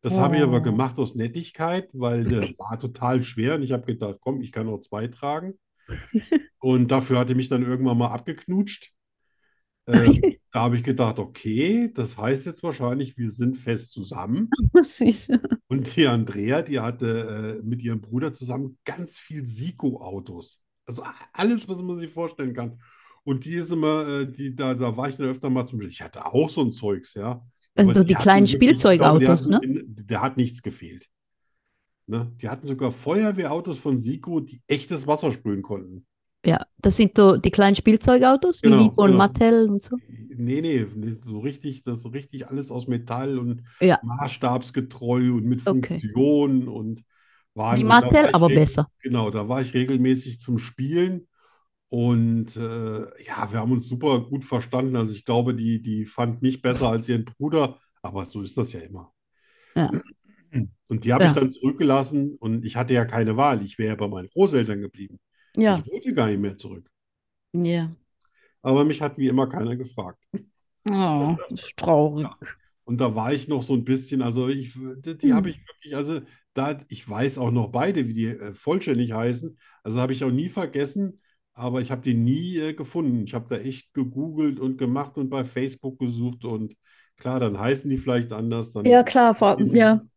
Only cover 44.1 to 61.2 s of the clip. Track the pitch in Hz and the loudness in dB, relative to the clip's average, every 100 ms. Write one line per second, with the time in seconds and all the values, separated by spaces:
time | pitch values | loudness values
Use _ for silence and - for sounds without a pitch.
44.1 | 123 139 - 127 123 123 131 127 - 120 | -6 -8 -2 -2 -2 -4 -6 -6 -8 -2
45.1 | 123 123 120 113 123 196 131 127 160 107 | 0 2 0 -2 -2 0 -2 -2 -6 -4
46.1 | 113 139 147 143 131 123 113 107 113 _ | 2 4 4 4 0 -2 -8 -10 -10 _
47.1 | _ _ _ _ 107 113 202 220 233 233 | _ _ _ _ -6 0 2 8 6 8
48.1 | 294 202 170 165 143 151 - 147 _ 131 | 6 6 6 6 6 4 2 -2 _ -2
49.1 | 120 107 104 104 131 127 127 131 131 127 | 0 0 -2 -4 -4 0 0 2 2 4
50.1 | 131 127 117 - 117 - - 135 170 185 | 2 -2 -12 -4 -4 -4 -8 -2 0 0
51.1 | 180 - _ _ _ _ _ _ 120 120 | -2 -10 _ _ _ _ _ _ 0 2
52.1 | 117 117 113 110 113 113 117 113 110 - | 4 4 0 -2 -8 -8 -6 -6 -8 -10
53.1 | - - - 101 110 110 123 117 123 151 | -16 -12 -8 -4 -4 0 -2 -2 -2 2
54.1 | 123 117 135 - 123 113 127 131 127 110 | 2 0 -8 -4 -6 -2 -2 -2 -2 -2
55.1 | 107 - 120 123 117 113 113 113 107 107 | -6 0 0 0 -2 -2 -2 -4 -6 -6
56.1 | - 120 120 131 131 123 123 127 113 113 | -4 -4 0 -2 0 -2 0 0 0 -2
57.1 | 117 113 - 147 160 131 - _ _ 92 | -2 -4 -6 -2 0 0 -4 _ _ -10
58.1 | 98 90 104 95 - 110 90 82 92 87 | -10 -10 -10 -8 -6 -6 -8 -14 -18 -20
59.1 | _ _ _ _ _ _ - 156 - - | _ _ _ _ _ _ -2 -2 -4 -10
60.1 | - _ _ _ 135 98 _ _ 107 123 | -20 _ _ _ -6 -6 _ _ -4 0
61.1 | 127 | 6